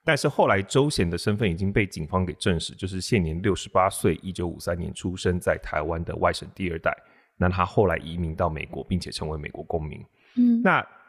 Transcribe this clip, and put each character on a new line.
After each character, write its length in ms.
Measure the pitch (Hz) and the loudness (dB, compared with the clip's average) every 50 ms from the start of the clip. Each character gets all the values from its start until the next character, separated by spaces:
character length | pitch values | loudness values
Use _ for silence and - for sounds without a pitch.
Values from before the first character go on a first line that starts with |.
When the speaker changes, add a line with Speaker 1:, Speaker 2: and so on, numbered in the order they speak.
Speaker 1:
但 140 | - 160 156 | 0 0 0
是 120 | 131 - 147 | 2 0 0
后 180 | - - 185 | 2 2 4
来 160 | 131 101 98 | 4 4 2
周 260 | 98 - - 131 143 147 | 0 2 2 2 4 2
显 220 | - - 95 87 | 2 0 0 0
的 80 | 87 87 | 0 -2
身 180 | - 110 104 | 0 0 0
份 140 | 104 117 95 | 2 0 0
已 40 | 82 | 0
经 160 | 87 95 98 | 0 0 0
被 120 | 98 120 101 | 2 2 0
警 220 | 92 - 85 78 | 0 -2 -8 -6
方 180 | 76 92 92 92 | -2 0 0 0
给 80 | 87 - | 0 -4
证 240 | - - 95 87 80 | -2 0 0 0 0
实， 140 | - - - | -2 -6 -8
就 100 | - 98 | -8 -8
是 140 | 92 95 92 | -6 -6 -6
现 200 | 87 - - 101 | -2 2 2 2
年 220 | 85 80 78 85 | 2 2 -2 -2
六 120 | 95 107 90 | 0 0 0
十 120 | - - - | 0 -2 0
八 220 | - 95 92 - | 2 4 4 4
岁， 240 | - - - 101 78 - | 2 2 0 0 0 0
一 100 | - 92 | -4 -10
九 140 | 87 - 90 | -6 -4 -6
五 120 | 85 80 - | -6 -6 -6
三 200 | - - 87 85 | -6 -6 -4 -4
年 160 | 85 80 - | -4 -8 -8
出 220 | - - 92 90 | -6 -6 -6 -4
生 220 | 92 - 92 90 90 | -2 0 0 0 0
在 200 | - 92 78 - | 2 0 0 0
台 220 | - - - 76 | -2 -4 -4 -2
湾 200 | 76 80 82 82 82 | -2 -2 -4 -4 -4
的 100 | - 80 | -6 -4
外 160 | - 87 87 | 0 0 0
省 160 | 85 - - - - | 0 0 -8 -12 -8
第 160 | - 95 85 | -6 -4 -4
二 80 | 82 82 | -4 -2
代。 180 | - 78 73 - _ _ _ _ _ _ _ | -2 -2 -2 -2 _ _ _ _ _ _ _
那 120 | - 90 90 | 0 2 2
他 180 | 90 92 90 | 4 2 0
后 200 | - - - 104 | 2 4 4 4
来 100 | 90 82 - | 4 4 0
移 180 | - 80 82 | -4 -6 -6
民 180 | 87 85 80 80 | -4 -4 -4 -2
到 140 | - 90 82 | 0 -2 -2
美 160 | 78 73 - | -2 -4 -8
国， 180 | - - 71 - | -8 -10 -10 -4
并 140 | - 95 87 | -2 -2 -2
且 120 | - - | -2 -4
成 180 | - - - - | -8 -6 -6 -6
为 80 | - | -6
美 120 | 76 76 - | -6 -8 -10
国 160 | - - - | -10 -12 -10
公 200 | - - 82 78 | -4 -4 -4 -4
民。 160 | 78 - - - _ _ _ _ _ - | -4 -10 -12 -16 _ _ _ _ _ 2
Speaker 2:
嗯。 260 | 240 247 240 233 233 | 4 4 6 6 4
Speaker 1:
那 240 | 247 277 262 - - - - - - | 4 4 2 2 0 -4 -12 -20 -8